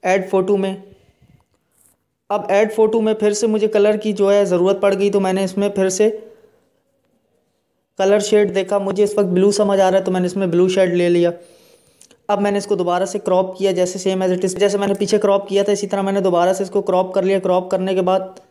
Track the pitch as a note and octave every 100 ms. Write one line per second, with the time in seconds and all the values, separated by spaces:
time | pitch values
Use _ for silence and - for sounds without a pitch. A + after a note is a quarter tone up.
0 | F#3+ F#3+ F#3 F#3+ F#3+ G3+ F#3+ F#3+ - -
1 | _ _ _ _ _ _ _ _ _ _
2 | _ _ _ G3+ G3+ G3 G#3+ G#3+ A3 A3
3 | A3 G#3+ G#3 G#3 A#3 G#3+ G#3 G#3+ G#3 G#3+
4 | A3 F#3+ G3 G3+ G3+ F3+ F3+ F#3+ G3+ G3
5 | G3+ G3 F#3+ F#3+ F#3+ F#3+ G3+ G3+ F#3+ F#3+
6 | G#3+ G#3+ - - _ _ _ _ _ _
7 | _ _ _ _ _ _ _ _ _ _
8 | F#3+ G#3 G#3 G#3+ G#3 F3+ F#3 G3+ G3 G3
9 | G3+ G3+ G3 F3+ G3 G#3 G3+ G3 F#3+ F#3+
10 | F#3+ F#3 F3+ F#3 F#3+ E3+ F#3 F#3+ F#3 F3
11 | F3 F3 E3+ E3+ - - _ _ _ _
12 | _ _ _ G#3 G3+ G3+ G3 G3 F3 F3
13 | F#3+ G3 G3+ F#3 F#3 F#3 F#3+ F3+ F3+ F#3
14 | F#3+ F#3+ F#3 F3+ F#3 F#3 G3+ G3+ G3+ G3
15 | G#3 G#3+ G3+ G3 G3 G3 G3+ G3+ G3 G3
16 | G3 G3 F#3+ F3 F3 F#3+ F#3+ G3+ G3 F#3
17 | F#3 F#3 F#3 G3 F#3 F3+ F#3 F#3+ F#3 F#3+
18 | F3+ F#3+ F#3 - _